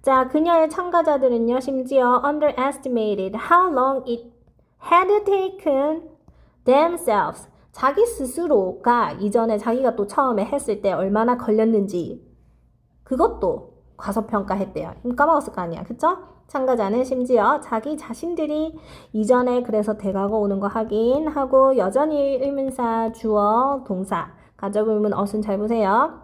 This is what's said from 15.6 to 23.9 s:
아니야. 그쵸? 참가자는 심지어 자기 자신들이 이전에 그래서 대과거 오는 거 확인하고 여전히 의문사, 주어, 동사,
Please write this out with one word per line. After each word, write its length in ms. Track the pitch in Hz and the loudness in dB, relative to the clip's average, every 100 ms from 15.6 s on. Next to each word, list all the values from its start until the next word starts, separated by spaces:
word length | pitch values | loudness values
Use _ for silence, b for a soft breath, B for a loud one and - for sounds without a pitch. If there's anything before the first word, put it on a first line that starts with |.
아니야. 200 | 175 165 | -8 -8
그쵸? 340 | - 240 320 381 B B _ | -12 -2 -2 -2 B B _
참가자는 580 | 277 262 240 196 226 | -4 0 0 0 -2
심지어 560 | 254 262 247 240 208 294 | -2 -4 2 2 4 0
자기 360 | - 220 277 302 | -2 -6 -4 -10
자신들이 840 | - 233 339 339 302 302 311 320 B B B | -10 -10 -6 -4 -2 -2 -4 -8 B B B
이전에 500 | 214 214 247 247 247 | -4 2 2 4 0
그래서 340 | 247 214 208 208 | 0 -2 -2 -4
대과거 400 | 202 190 202 220 | -4 -2 -2 0
오는 240 | 202 196 | 0 -2
거 60 | 202 | -4
확인하고 1080 | 220 220 208 233 277 311 302 262 262 269 262 | -4 -2 0 2 0 -2 -4 2 4 6 4
여전히 600 | 185 240 302 294 277 262 | 2 0 0 0 0 0
의문사, 760 | 277 277 269 254 233 226 226 | -2 -2 -4 -2 -2 -2 -4
주어, 720 | 226 220 208 202 226 269 277 | -4 0 2 2 2 0 -2
동사, 460 | 262 | -4